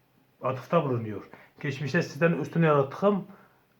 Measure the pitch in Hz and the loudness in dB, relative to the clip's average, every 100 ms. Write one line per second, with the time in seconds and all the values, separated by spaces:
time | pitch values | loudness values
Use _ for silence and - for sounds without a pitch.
0 | _ _ _ _ 127 127 - 170 143 120 | _ _ _ _ -6 -6 0 0 2 -2
1 | 110 101 - - - - 143 - 143 170 | -4 -10 -12 -20 -20 -10 -8 -6 -2 -2
2 | - 139 170 156 147 170 165 147 135 - | -2 0 0 2 -2 2 4 4 2 0
3 | 196 196 - - _ _ _ | 0 0 -4 -18 _ _ _